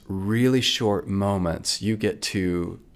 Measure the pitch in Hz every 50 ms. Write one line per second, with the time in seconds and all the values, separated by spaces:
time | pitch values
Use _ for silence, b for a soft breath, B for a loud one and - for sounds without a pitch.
0 | - - 95 95 95 101 110 117 123 127 131 127 113 - - - 123 107 101 92
1 | - - 98 98 98 101 101 95 90 85 80 - - - - - 95 107 110 107
2 | 107 104 73 - - - - 101 92 90 87 87 85 90 90 - - - -